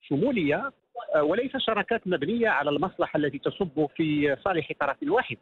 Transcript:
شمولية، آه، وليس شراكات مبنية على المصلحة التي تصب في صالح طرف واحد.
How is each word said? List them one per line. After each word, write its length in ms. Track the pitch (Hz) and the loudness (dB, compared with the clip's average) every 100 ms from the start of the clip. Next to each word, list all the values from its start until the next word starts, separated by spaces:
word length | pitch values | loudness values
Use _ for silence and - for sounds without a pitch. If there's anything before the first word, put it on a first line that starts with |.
شمولية، 680 | - 143 226 247 147 151 269 - _ - - 151 | -2 0 2 2 2 0 -2 -10 _ -14 0 2
آه، 80 | |
وليس 340 | 151 196 262 269 | 2 2 0 -2
شراكات 500 | - 214 190 226 - | 0 0 0 -2 0
مبنية 420 | 175 143 233 220 | -2 0 0 2
على 200 | 139 143 | 2 0
المصلحة 480 | 147 180 - 165 156 | 0 -2 -2 -2 0
التي 220 | 147 135 | -2 -2
تصب 480 | - - 190 151 151 - | -6 -4 -4 0 -2 0
في 420 | 160 151 143 135 - | 0 2 2 0 0
صالح 260 | 180 151 156 | -2 -2 -4
طرف 180 | 147 131 143 | -4 -2 0
واحد. 300 | 208 254 117 | 0 0 -8